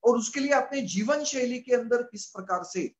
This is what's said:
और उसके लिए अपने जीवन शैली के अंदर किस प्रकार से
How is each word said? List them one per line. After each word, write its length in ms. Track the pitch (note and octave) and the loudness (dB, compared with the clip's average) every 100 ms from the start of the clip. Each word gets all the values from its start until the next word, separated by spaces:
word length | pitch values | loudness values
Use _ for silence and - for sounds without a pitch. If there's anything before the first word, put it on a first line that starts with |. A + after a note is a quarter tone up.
और 140 | A#3 A#3 | 4 4
उसके 220 | A3 C#4+ | 0 -2
लिए 120 | C#4 | 2
अपने 300 | C#4 C4 C#4 | 2 2 -4
जीवन 420 | G3+ F#3 G#3+ D4 | -2 -2 0 0
शैली 360 | D4 C4+ B3 B3 | 0 -2 -2 -4
के 160 | B3 B3 | 0 0
अंदर 280 | A#3 A#3+ | 2 0
किस 220 | A#3+ G#3 - | -2 -10 -14
प्रकार 380 | G3 F#3+ F3+ | -14 -4 -4
से 320 | F3 F#3+ B2+ _ | -2 -4 -6 _